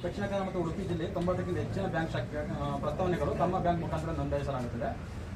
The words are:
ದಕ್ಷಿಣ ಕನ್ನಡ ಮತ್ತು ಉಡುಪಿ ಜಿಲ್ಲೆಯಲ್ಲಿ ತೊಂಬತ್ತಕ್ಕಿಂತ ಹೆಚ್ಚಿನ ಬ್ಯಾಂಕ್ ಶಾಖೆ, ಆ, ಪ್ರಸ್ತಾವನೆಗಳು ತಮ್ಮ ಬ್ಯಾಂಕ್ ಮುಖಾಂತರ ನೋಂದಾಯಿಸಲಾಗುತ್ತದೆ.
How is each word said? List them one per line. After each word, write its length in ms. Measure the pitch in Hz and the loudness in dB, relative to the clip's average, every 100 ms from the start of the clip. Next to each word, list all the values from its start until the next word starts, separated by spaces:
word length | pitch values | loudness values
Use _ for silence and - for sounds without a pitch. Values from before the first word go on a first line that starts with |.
ದಕ್ಷಿಣ 220 | 175 202 196 | -4 -2 0
ಕನ್ನಡ 200 | 196 185 | 0 0
ಮತ್ತು 140 | 180 | 0
ಉಡುಪಿ 220 | 165 190 | 0 -2
ಜಿಲ್ಲೆಯಲ್ಲಿ 320 | 170 170 175 | -2 0 0
ತೊಂಬತ್ತಕ್ಕಿಂತ 440 | 175 175 180 175 156 | 0 2 2 0 0
ಹೆಚ್ಚಿನ 280 | 147 202 185 | 0 0 0
ಬ್ಯಾಂಕ್ 260 | 165 160 | 0 0
ಶಾಖೆ, 260 | 151 - 151 | -2 -2 -4
ಆ, 380 | - 147 143 139 | -2 -2 -2 -2
ಪ್ರಸ್ತಾವನೆಗಳು 540 | 151 151 180 160 147 | 0 2 2 2 2
ತಮ್ಮ 280 | - 175 185 | 4 4 4
ಬ್ಯಾಂಕ್ 220 | 170 165 | 4 2
ಮುಖಾಂತರ 300 | 160 160 160 | 2 0 0
ನೋಂದಾಯಿಸಲಾಗುತ್ತದೆ. 880 | 143 143 143 135 131 120 117 - - - - - | 0 0 0 0 -2 -2 -2 -2 -2 -6 -8 -6